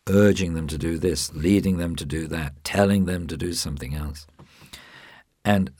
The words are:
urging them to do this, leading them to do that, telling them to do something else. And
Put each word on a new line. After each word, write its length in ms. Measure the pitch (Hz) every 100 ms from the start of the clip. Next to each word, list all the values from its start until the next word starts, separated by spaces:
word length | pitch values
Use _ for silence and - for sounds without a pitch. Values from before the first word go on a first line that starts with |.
| -
urging 460 | 98 104 92 87
them 140 | 80 76
to 100 | 78
do 200 | 82 82
this, 360 | 87 76 -
leading 440 | 78 87 101 95 87
them 200 | 85 82
to 80 | 73
do 200 | 80 78
that, 360 | 82 71 -
telling 400 | - 98 98 101
them 240 | 90 90 82
to 80 | 82
do 160 | 90
something 420 | 85 - 71 64
else. 320 | 76 73 73 - - - _ - - - - - - _ _
And 280 | 104 98 92